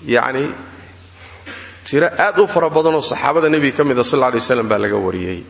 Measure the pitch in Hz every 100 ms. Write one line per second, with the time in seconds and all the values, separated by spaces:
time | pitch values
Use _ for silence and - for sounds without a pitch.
0 | 151 120 120 131 147 - - - - -
1 | - - - - - - - - - 143
2 | 165 - 196 202 202 175 165 151 160 160
3 | 123 113 135 156 156 156 143 127 147 123
4 | 117 143 127 117 - 127 110 104 104 104
5 | 92 92 90 90 85